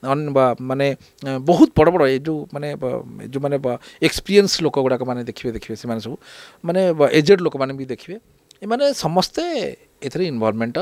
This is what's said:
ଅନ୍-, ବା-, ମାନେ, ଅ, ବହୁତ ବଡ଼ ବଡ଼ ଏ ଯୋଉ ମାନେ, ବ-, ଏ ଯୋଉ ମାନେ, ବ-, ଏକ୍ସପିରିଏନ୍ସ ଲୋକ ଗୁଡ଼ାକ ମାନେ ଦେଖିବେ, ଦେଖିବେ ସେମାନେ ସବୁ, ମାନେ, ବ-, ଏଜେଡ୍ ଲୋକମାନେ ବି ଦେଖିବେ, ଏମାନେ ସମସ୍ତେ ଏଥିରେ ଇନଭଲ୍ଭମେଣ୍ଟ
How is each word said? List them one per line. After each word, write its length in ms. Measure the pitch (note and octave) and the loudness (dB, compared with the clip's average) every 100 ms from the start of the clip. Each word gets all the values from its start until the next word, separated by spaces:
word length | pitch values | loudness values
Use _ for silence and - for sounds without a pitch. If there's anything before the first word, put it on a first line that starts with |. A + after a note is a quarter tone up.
ଅନ୍-, 280 | C3 C#3 D3+ | -2 -2 0
ବା-, 220 | C3+ C3 A#2 | 2 2 2
ମାନେ, 260 | B2+ C3+ C#3 C3 - _ C#3 | -4 -2 -2 -2 -10 _ -8
ଅ, 60 | C3 | -6
ବହୁତ 300 | C3+ E3+ D#4 - | 2 6 6 6
ବଡ଼ 120 | D#3 | 4
ବଡ଼ 120 | F3 C#3 | 4 2
ଏ 120 | C3 | 2
ଯୋଉ 200 | D3 D#3 C#3+ | -2 -8 -8
ମାନେ, 140 | C#3+ D3 C#3+ | -10 -8 -6
ବ-, 260 | C3 B2 B2 G#2+ | -6 -6 -8 -16
ଏ 40 | G#2 | -10
ଯୋଉ 140 | C3 | -6
ମାନେ, 160 | C#3+ C#3 | -4 -2
ବ-, 200 | C3+ A#2+ - - | -2 -6 -10 -4
ଏକ୍ସପିରିଏନ୍ସ 520 | - - - G3+ G3 - | -2 -2 2 4 4 2
ଲୋକ 140 | D#3+ C#3+ C3 | 0 0 0
ଗୁଡ଼ାକ 160 | B2+ | 0
ମାନେ 180 | B2 B2 | -2 -6
ଦେଖିବେ, 280 | A#2+ A2 B2+ | -8 -8 -8
ଦେଖିବେ 240 | A2+ - A2 | -8 -10 -10
ସେମାନେ 240 | A#2+ A2+ A2 | -6 -6 -6
ସବୁ, 100 | C#3 - - - _ E3+ | -12 -16 -20 -20 _ -4
ମାନେ, 160 | F3+ F#3 | 0 2
ବ-, 180 | D#3+ C#3+ | 4 4
ଏଜେଡ୍ 320 | C3+ D3+ G3+ | 4 6 4
ଲୋକମାନେ 320 | E3+ C#3 C3+ | 4 -2 -4
ବି 120 | C3+ C3 | -6 -8
ଦେଖିବେ, 300 | A#2+ - G3+ _ _ _ _ | -10 -12 -16 _ _ _ _
ଏମାନେ 240 | G3 A#3+ C#4+ | -6 0 0
ସମସ୍ତେ 500 | C4+ D#3+ E3+ F3+ - F4 D#4 E3 B2 _ _ | 0 0 0 0 -2 -4 -4 -6 -8 _ _
ଏଥିରେ 200 | C3+ D#3 F#3 | -10 -4 -4
ଇନଭଲ୍ଭମେଣ୍ଟ 520 | B2+ A2 A2 A#2 B2+ | 0 -2 0 -4 -4